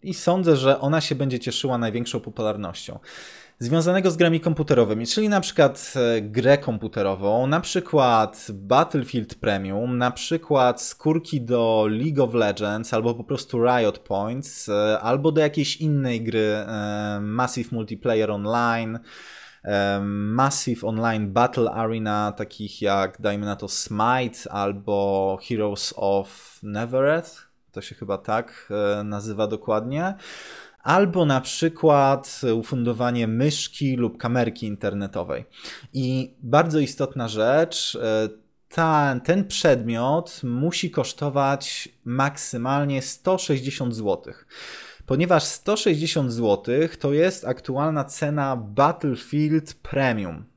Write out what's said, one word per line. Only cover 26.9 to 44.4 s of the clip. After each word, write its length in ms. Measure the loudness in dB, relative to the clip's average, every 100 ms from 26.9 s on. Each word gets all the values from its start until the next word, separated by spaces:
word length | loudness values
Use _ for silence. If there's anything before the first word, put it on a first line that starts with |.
| 0 2 2 -2 -16 -20 _ _ -14
To 60 |
się 140 | -14 -14
chyba 220 | -6 -6
tak, 520 | -2 -2 -2 -14 -8 -2 0 0
e, 40 |
nazywa 440 | -4 -6 -8 -4 -2
dokładnie. 680 | -2 -2 -2 -2 -4 -4 -6 -14 -18 -18 -18 -20 _
Albo 420 | 0 2 4 2 2
na 160 | 2
przykład 1000 | -2 -2 -2 2 4 6 6 2 -2 -4 0 0
ufundowanie 720 | 0 -2 -2 0 0 0 0
myszki 680 | 2 0 0 -6 -4 -2 0
lub 220 | -2 -2
kamerki 480 | -2 0 0 -2 -8
internetowej. 800 | -4 -4 -4 -6 -6 -6 -6 -8 -16 -16 -16 -10
I 420 | -4 -2 -2 -4 _
bardzo 360 | 2 4 4 2
istotna 480 | 0 -2 -6 -4 -6
rzecz, 680 | 0 4 4 2 -2 -6 -4
e, 280 | 0 0 0 -6 _ _ _
ta, 500 | -2 2 4 2 0
ten 240 | 2 0 2
przedmiot 920 | 2 4 4 2 -2 0 0 -2 -8
musi 480 | -4 -2 -2 -2 -4
kosztować 1000 | -2 -4 -4 -2 0 2 0 -4 -8 -10 _ -6
maksymalnie 960 | 0 0 0 -6 -4 -2 0 0 -2
sto 360 | -4 -4 0 0
sześćdziesiąt 580 | 2 -2 -2 -4 -4 -2
złotych. 520 | -2 -2 -4 -20